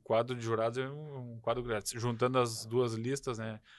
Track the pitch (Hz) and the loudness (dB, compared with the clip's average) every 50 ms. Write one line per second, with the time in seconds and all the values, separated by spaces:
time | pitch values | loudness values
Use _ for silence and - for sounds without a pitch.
0 | - - 113 113 117 127 127 120 113 113 113 110 113 117 120 131 131 135 143 151 | 0 2 4 4 4 2 -2 -4 -2 0 2 2 2 2 0 -2 -4 -4 -6 -10
1 | 156 151 139 131 123 120 117 117 - 117 117 127 120 120 110 104 98 - 120 113 | -10 -10 -10 -10 -10 -10 -10 -4 0 0 0 0 0 0 -2 -2 -2 -4 -4 -2
2 | 113 123 117 110 123 127 131 127 120 113 110 107 - 110 117 127 123 117 113 110 | 0 0 2 2 2 4 6 4 4 2 0 -4 -4 0 2 2 2 2 0 -2
3 | 113 123 117 104 - 135 113 110 110 110 110 107 - - - | -2 -2 -2 -2 -2 -4 -4 -4 -4 -6 -8 -10 -14 -20 -20